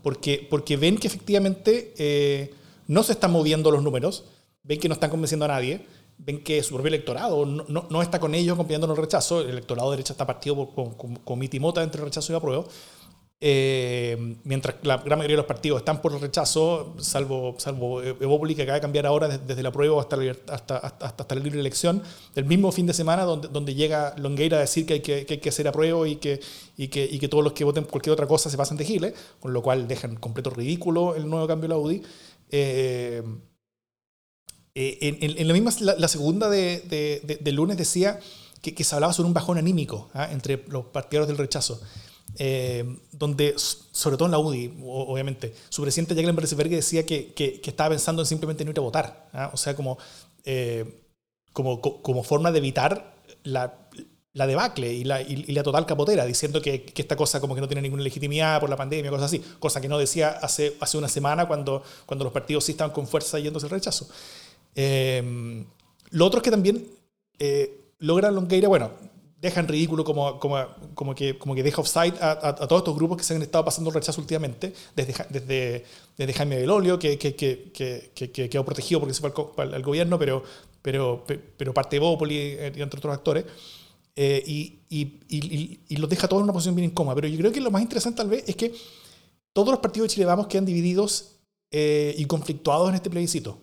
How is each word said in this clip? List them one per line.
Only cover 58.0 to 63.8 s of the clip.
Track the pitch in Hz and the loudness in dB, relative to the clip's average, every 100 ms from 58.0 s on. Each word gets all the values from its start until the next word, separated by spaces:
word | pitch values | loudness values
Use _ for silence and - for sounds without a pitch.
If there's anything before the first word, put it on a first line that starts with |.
legitimidad | 135 135 143 147 156 156 | -4 -4 -4 2 2 2
por | 143 | 2
la | 135 | -2
pandemia, | 135 156 143 | -2 -4 -2
cosas | 139 143 | -2 0
así, | 165 - - | -2 -6 -4
cosa | 156 139 | -2 -2
que | 135 | -2
no | 147 | 0
decía | 139 170 151 | 0 2 0
hace, | - 143 - 147 147 | 0 -4 0 0 0
hace | 147 156 | -2 -2
una | 143 | 0
semana | 139 143 156 170 | 0 0 2 2
cuando, | 147 139 135 - - | 0 0 -4 -6 -20
cuando | - 135 | -8 -4
los | 131 | -2
partidos | 139 - 147 | -4 -2 0
sí | 151 | 0
estaban | 156 156 | -2 -2
con | 151 139 | -2 0
fuerza | 156 - 156 | -2 0 -4
yéndose | 147 151 147 | -4 -4 -4
al | |
rechazo. | 190 | -4